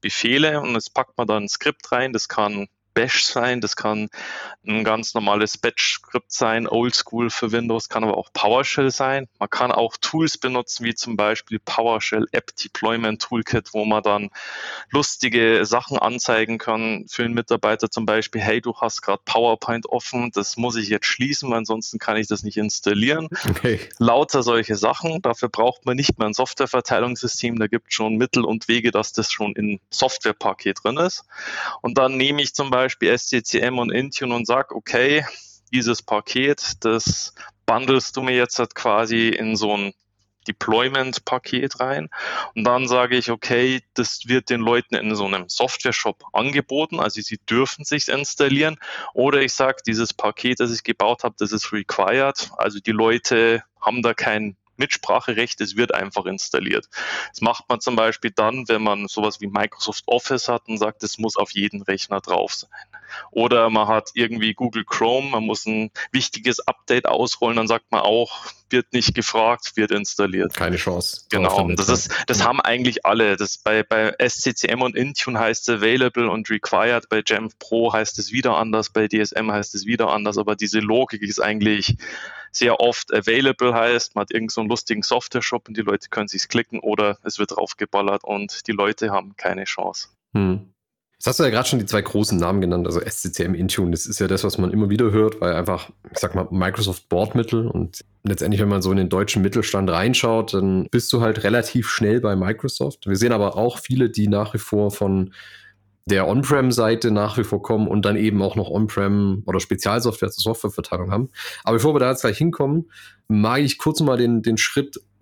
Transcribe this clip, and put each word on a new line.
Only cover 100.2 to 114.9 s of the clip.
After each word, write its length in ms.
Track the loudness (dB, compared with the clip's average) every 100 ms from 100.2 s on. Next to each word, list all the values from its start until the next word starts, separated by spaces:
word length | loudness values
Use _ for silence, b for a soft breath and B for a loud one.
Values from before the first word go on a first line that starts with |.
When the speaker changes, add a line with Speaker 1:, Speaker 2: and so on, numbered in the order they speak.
| 2 2 0
Speaker 2:
dann 340 | 0 2 2 2
bist 220 | 0 2
du 80 | 2
halt 240 | 2 2
relativ 460 | 2 2 2 0 0
schnell 320 | 0 2 4
bei 160 | 2 2
Microsoft. 680 | 0 -2 -4 -4 -4 -4 -2
Wir 120 | 2
sehen 160 | 2
aber 240 | 4 2 2
auch 220 | 0 -2
viele, 300 | -2 2 2
die 200 | 2 2
nach 240 | 2 0
wie 60 | -4
vor 320 | -2 0 0
von 420 | 0 0 2 0 B B B B B _ _ 0
der 200 | 2 4
On-Prem-Seite 800 | 2 2 4 4 4 4 4 2
nach 260 | 2 2 0
wie 40 |
vor 200 | 0 -2
kommen 240 | 0 0 2
und 160 | 2
dann 120 | 2 2
eben 280 | 2 2
auch 120 | 2 0
noch 140 | -2
On-Prem 720 | 0 0 0 2 2 2 0 -2
oder 120 | -2
Spezialsoftware 720 | -2 -2 0 2 0 0 -2
zur 140 | -2
Softwareverteilung 680 | -2 -2 -4 -6 -6 -4 -2
haben. 200 | -2 -2 B B B
Aber 140 | B 2
bevor 180 | 4 4
wir 40 |
da 120 | 4
jetzt 100 | 2
gleich 160 | 0 2
hinkommen, 540 | 0 2 0 0 -2 B B B B
mag 340 | 2 4 4
ich 180 | 2 0
kurz 220 | -2 2
mal 140 | 2 4
den, 280 | 4 2
den 160 | 2 2
Schritt 420 | 0 0 -2